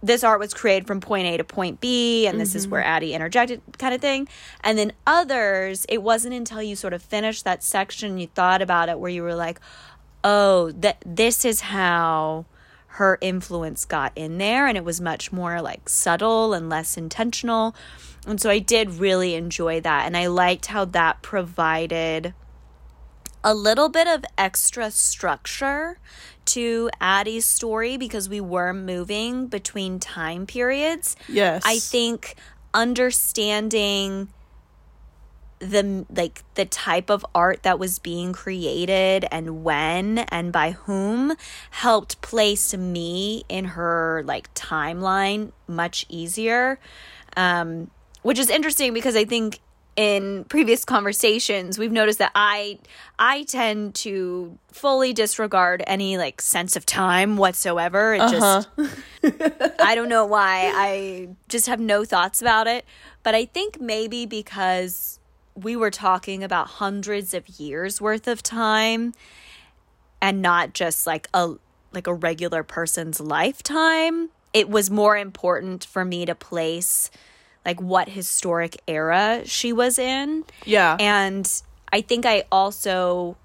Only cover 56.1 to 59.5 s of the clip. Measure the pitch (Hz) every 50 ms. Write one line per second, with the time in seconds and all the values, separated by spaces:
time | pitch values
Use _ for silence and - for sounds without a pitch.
56.1 | 190 185 175 135 - - - - - 175 175 185 - - - - - - 190 185
57.1 | 180 180 190 202 214 202 196 190 214 - - 196 170 175 170 175 175 196 208 220
58.1 | 220 196 208 233 247 - 220 202 196 196 214 - - - 302 277 - - - -
59.1 | - - - 302 285 - 320 311